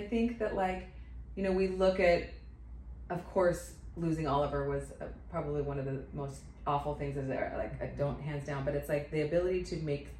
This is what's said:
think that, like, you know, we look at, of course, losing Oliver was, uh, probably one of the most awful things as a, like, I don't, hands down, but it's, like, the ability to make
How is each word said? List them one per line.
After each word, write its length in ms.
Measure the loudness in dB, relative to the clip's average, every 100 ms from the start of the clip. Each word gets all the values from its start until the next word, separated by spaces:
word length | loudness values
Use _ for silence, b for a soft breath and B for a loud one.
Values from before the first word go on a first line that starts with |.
| 2
think 320 | 2 2 0
that, 160 | -2 2
like, 320 | 0 0 -6 b b b -10 -2
you 80 |
know, 80 | 2
we 160 | 4 4
look 320 | 6 6 8
at, 300 | 8 6 2 -10 -14 -14 -14 -12 -12 -10 -4
of 160 | -4 0
course, 440 | 6 6 4 -4 -14 -12 -2
losing 320 | 0 2 2
Oliver 400 | 4 4 2 0
was, 240 | -2 -4 -8
uh, 60 | -10 -10 -6
probably 300 | -4 -2 0
one 160 | 0 -2
of 60 | -2
the 160 | -4 -6
most 280 | -6 -6 -8 -14 -8 0
awful 300 | 0 0 -2
things 200 | -2 -2
as 120 | -2
a, 240 | -2 -2 -2
like, 240 | -4 -4
I 40 | -4 0
don't, 220 | 0 0
hands 240 | -4 -4 -4
down, 200 | -2 0
but 80 | -2
it's, 140 | 0
like, 220 | -2 0
the 100 | 0
ability 420 | 2 4 4 2 0
to 100 | -2
make 320 | -2 -2 -4